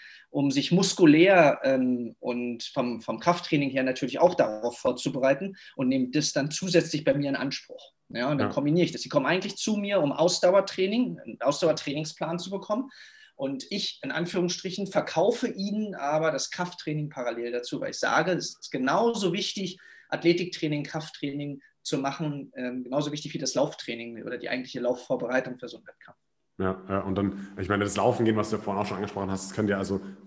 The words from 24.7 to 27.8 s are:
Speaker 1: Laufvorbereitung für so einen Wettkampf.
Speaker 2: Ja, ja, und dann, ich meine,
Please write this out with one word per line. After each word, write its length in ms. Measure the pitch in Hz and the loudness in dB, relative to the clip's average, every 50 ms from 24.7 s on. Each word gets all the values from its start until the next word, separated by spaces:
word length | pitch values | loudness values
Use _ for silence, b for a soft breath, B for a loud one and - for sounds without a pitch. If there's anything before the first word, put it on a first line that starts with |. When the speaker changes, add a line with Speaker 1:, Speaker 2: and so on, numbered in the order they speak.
| - 123 | -8 -4
Speaker 1:
Laufvorbereitung 760 | 120 123 123 - - - 131 120 120 120 127 127 - 127 123 | -2 -2 -2 -2 -2 -4 -4 -2 -2 0 0 -2 -2 -2 -10
für 120 | - 123 120 | -12 -14 -14
so 80 | - | -14
einen 100 | - _ | -16 _
Wettkampf. 300 | - - _ - - - _ _ _ _ _ _ _ _ | -20 -20 _ -20 -20 -20 _ _ _ _ _ _ _ _
Speaker 2:
Ja, 220 | - 95 92 95 95 - - | -2 -2 -2 -2 -4 -6 -4
ja, 100 | 98 98 | -2 -2
und 160 | 90 98 95 | -2 0 0
dann, 320 | 101 101 95 - - - - - - | 0 0 0 -2 -4 -12 -12 -8 -6
ich 100 | 92 85 | -2 0
meine, 160 | 104 101 | 2 2